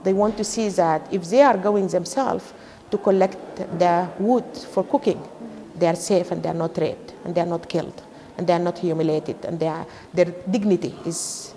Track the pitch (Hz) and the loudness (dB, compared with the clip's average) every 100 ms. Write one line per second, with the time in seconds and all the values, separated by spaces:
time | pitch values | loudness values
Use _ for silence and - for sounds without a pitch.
0 | 185 190 208 220 214 - 214 185 165 156 | 2 2 2 0 -4 -2 -2 2 2 2
1 | 160 196 170 233 285 208 190 208 190 185 | 0 -4 2 6 8 6 4 2 2 0
2 | 170 - 254 170 - - - - - 208 | -2 -2 0 -2 -4 -18 -20 -20 -4 0
3 | - 95 190 - - - 185 165 175 170 | 4 4 4 0 -14 -10 -8 2 4 4
4 | 180 - 202 247 - - - - 185 - | 0 -2 2 2 0 -12 -6 -2 0 2
5 | - - - - - - - - 165 170 | 2 -2 -4 -14 -14 -14 -16 0 0 0
6 | - 190 175 170 165 165 165 165 156 - | 2 2 2 -4 -4 -2 -2 0 -2 -2
7 | - - - 175 170 165 - 170 151 - | -12 -14 -4 -2 0 -2 -2 -4 -4 -10
8 | - - - - 175 170 170 170 180 160 | -18 -20 -18 -8 0 2 0 -2 -2 0
9 | 165 143 - 170 - 170 160 160 151 - | 0 0 -2 -8 -6 -2 -2 -4 -10 -14
10 | - 170 175 175 - 214 208 180 131 - | -8 0 0 0 -2 0 4 2 0 -6
11 | - 170 - - - | -8 -6 -6 -8 -12